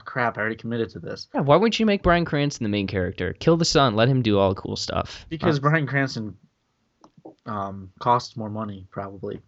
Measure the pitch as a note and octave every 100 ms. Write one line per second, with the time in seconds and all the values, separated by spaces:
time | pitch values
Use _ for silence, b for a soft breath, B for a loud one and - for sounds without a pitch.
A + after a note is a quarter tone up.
0 | - C3 A#2+ G#2+ A2 A2+ A2+ A#2 A2+ -
1 | E2 - - C#4 C#3 D#3 A3+ - A3 G3+
2 | F3+ E3+ E3 D3 C#3+ - G#2+ G#2 G2 G2
3 | F2+ - F2+ - - E3 E3+ D#3 C3+ G#2+
4 | B2 C3 A2 G2+ G2 G2 - G#2+ - F2
5 | F2 - - D#3+ F3 D3 D3 D#3+ C3 C#3
6 | C3+ B2 G#2+ F#2+ _ _ _ _ _ _
7 | _ _ - - - G#2 G2 G2 F#2+ -
8 | B2 A#2+ - A#2 G#2+ G#2+ G#2+ F#2+ F#2+ -
9 | G2 G2 G#2 -